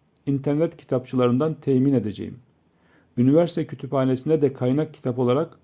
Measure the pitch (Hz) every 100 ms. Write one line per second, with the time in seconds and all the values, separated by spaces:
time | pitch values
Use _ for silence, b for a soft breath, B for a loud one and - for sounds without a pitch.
0 | _ _ - 139 143 147 165 170 - 131
1 | 127 127 123 127 156 156 - 131 139 131
2 | 104 98 92 - _ _ _ b b b
3 | b - 127 151 170 - 156 131 131 139
4 | 131 127 147 156 139 135 127 143 156 -
5 | 131 120 123 131 165 -